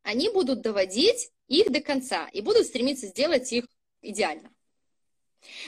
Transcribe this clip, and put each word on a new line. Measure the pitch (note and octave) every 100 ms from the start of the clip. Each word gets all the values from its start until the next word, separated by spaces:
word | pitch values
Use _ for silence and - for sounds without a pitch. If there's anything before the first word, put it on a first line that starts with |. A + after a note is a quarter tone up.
они | - A3+ G4
будут | F#4+ C4+ B3
доводить | A3+ G3+ F#3+ G3+ F#4 - - _ _
их | C#4+ G#4+
до | B3
конца | - C4+ C4 F3+ D#3
и | -
будут | A#3 A4+ -
стремиться | A3+ B3+ C#4 G3+
сделать | - D4 C#4+ B3+
их | A#3 A#3+ _ _ _
идеально. | - G#3 F#3 D#3 - _ _ _ _ _ _ _ _ _ - -